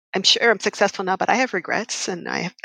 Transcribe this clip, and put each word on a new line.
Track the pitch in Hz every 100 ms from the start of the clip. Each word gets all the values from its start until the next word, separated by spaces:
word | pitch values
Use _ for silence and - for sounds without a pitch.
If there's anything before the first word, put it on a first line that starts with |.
| _
I'm | 185
sure | 185 - 233
I'm | 208
successful | 208 - 202 -
now, | 185 185
but | 180
I |
have | 208 262
regrets, | 185 - 180 226 - -
and | 175 62
I, | 64 175 -